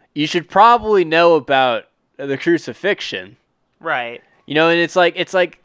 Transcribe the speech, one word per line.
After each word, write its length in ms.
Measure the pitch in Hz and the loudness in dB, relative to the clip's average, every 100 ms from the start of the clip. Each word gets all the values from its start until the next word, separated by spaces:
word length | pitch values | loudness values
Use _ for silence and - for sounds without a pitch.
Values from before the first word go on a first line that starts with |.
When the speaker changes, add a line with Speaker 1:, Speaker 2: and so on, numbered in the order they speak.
| _ - | _ -8
Speaker 1:
you 100 | 151 | -4
should 240 | 180 151 | -4 -2
probably 560 | 190 226 240 214 208 165 | 4 4 4 2 0 2
know 300 | 151 170 160 | 2 4 2
about 480 | 131 135 131 110 - _ _ - | 2 0 0 -2 -8 _ _ -14
the 180 | 143 135 | -8 -4
crucifixion. 1040 | - 170 - 110 190 208 - 95 92 120 _ _ _ _ | 0 -2 -2 -6 -6 -4 -6 -12 -14 _ _ _ _ _
Speaker 2:
Right. 440 | 165 139 120 120 - _ - | -8 -6 -6 -12 -20 _ -4
Speaker 1:
You 80 | 143 | 0
know, 140 | 165 | 2
and 100 | 170 | 2
it's 160 | 165 185 | 0 2
like, 180 | 175 175 | 0 0
it's 200 | 175 185 | -4 -2
like, 240 | 175 - | -2 -6